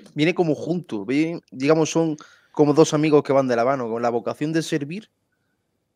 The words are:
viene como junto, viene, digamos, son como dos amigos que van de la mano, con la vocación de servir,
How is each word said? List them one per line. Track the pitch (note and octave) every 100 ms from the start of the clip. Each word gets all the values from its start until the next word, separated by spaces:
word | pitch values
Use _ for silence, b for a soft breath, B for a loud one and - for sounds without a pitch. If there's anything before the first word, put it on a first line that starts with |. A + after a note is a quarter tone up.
| -
viene | D3 D#3
como | F3+ E3+
junto, | C3+ B2+ F3 - G#2+ G2
viene, | C#3 D#3+ E3+ -
digamos, | C3 C#3 D#3+ D3+
son | E3 E3 D3 B B B
como | - D3
dos | D3 D#3
amigos | D3+ D#3 D3
que | C#3
van | C3+ C3
de | A#2
la |
mano, | B2 C#3 A#2
con | A#2
la | A#2+
vocación | A#2 A2 A#2+ D3+
de | D#3+
servir, | D#3 D#3 C#3+ F#3+ - _ _ _ _ _ _ _ _